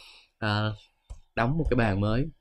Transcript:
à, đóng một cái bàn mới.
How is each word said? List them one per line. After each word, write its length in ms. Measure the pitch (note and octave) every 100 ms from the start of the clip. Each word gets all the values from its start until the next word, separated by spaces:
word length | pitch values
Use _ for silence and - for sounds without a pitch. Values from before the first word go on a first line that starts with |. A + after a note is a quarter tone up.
| - - _ -
à, 300 | G#2+ G#2 G#2+ G#2 - _ - - - -
đóng 220 | A#2 D#3+
một 80 | D3
cái 60 | B2+
bàn 240 | A2+ G2
mới. 280 | G#2 A2+ D#3+ -